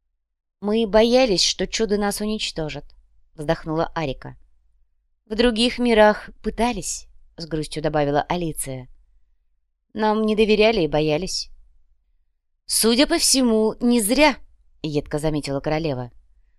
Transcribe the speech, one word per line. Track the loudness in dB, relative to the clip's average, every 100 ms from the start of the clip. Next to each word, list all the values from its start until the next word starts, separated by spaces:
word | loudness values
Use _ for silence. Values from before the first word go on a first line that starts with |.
| _ _ _ _ _ _
«Мы | -2 0 2
боялись, | 4 6 6 4 2
что | 0 -2 -4
чуды | -2 0 0
нас | 0 -2
уничтожат», | -4 -6 -6 -6 -8 -8 -14 -20 _ _ _ -10
вздохнула | -4 -4 -2 -4 -2 -4
Арика. | -6 -6 -12 -18 _ _ _ _ _ _ _ _ _
«В | 0
других | 2 2 0 0
мирах | 2 6 6 4 -6 -10
пытались», | -10 -2 -2 -2 -8 -10 -14 -20 -20 -16
с | -8
грустью | -6 -6 -4
добавила | -2 0 0 0
Алиция. | -2 -4 -4 -6 -10 -10 -14 -20 _ _ _ _ _ _ _ _ _
«Нам | -2 0 2
не | 0 2
доверяли | 2 4 4 4
и | 0
боялись». | 0 0 0 -2 -8 -10 -16 -20 _ _ _ _ _ _ _ _ _ _
«Судя | 0 2 4 2
по | 2
всему, | 2 2 2 2 0 0
не | 2 2
зря», | 2 4 2 2 -10 _ _ _
едко | -4 -4 -4 -4
заметила | -2 -2 -4 -6
королева. | -4 -2 -2 -4 -8 -14 _ _ _